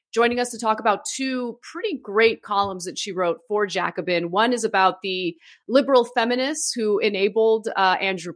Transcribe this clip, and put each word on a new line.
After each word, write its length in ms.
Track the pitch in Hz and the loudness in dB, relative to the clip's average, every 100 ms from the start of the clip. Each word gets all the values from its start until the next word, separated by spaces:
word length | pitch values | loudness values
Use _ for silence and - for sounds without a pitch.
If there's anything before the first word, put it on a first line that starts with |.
| _ | _
joining 260 | 226 233 240 | 0 0 0
us 120 | 247 | -4
to 80 | 220 | -2
talk 200 | 226 214 | -2 0
about 260 | 220 196 - | 0 0 -4
two 520 | - 262 254 240 - | -6 -4 -4 -6 -8
pretty 340 | - 330 427 311 | -14 -8 -6 -6
great 460 | - 202 226 220 | -4 2 2 2
columns 420 | - 196 202 185 175 | -2 -2 -2 -4 -10
that 140 | 147 | -8
she 120 | - | -6
wrote 280 | 180 175 165 - | -2 -2 -2 -2
for 180 | 208 202 | -2 0
Jacobin. 640 | 180 175 170 165 175 170 | -2 -4 -4 -2 -2 0
One 240 | 190 233 | 0 2
is 100 | 240 | 2
about 380 | 214 196 190 185 | 0 4 2 2
the 340 | 196 185 180 - - - - | -4 -4 -4 -6 -14 -18 0
liberal 380 | 254 262 262 233 | 2 4 4 4
feminists 640 | 247 226 247 269 302 - | 0 0 0 -2 -2 -4
who 280 | 240 214 202 | -2 0 2
enabled, 680 | 214 196 202 208 226 220 220 - | 0 0 0 2 2 2 0 0
uh, 200 | 190 185 | 2 2
Andrew 320 | 196 190 170 | 0 -4 -8